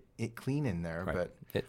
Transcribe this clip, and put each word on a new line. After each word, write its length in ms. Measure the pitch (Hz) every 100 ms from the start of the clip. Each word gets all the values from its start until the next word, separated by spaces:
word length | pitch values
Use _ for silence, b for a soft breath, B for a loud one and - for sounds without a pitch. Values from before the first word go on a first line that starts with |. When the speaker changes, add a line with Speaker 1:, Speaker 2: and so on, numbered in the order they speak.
| - -
Speaker 1:
it 180 | 117 -
clean 300 | - 143 139
in 160 | 85
there. 220 | 85 82
Speaker 2:
Right. 120 | 92 85
Speaker 1:
But 180 | 87 - -
Speaker 2:
It, 80 | -